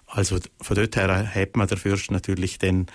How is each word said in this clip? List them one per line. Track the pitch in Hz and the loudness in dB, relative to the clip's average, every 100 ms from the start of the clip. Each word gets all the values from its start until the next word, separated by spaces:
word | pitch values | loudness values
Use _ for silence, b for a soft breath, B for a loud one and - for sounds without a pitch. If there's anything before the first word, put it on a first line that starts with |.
| B | B
Also | 104 92 92 - - | -2 0 0 -4 -8
von | - | -2
dort | 104 110 - | 0 2 2
her | 95 92 107 | 2 2 0
hat | 98 95 110 | 0 0 0
man | 98 | 0
den | 95 | 0
Fürst | 101 98 - | 0 -2 0
natürlich | - - 87 90 - | -2 -2 -2 -2 0
dann | 95 92 90 | 2 2 0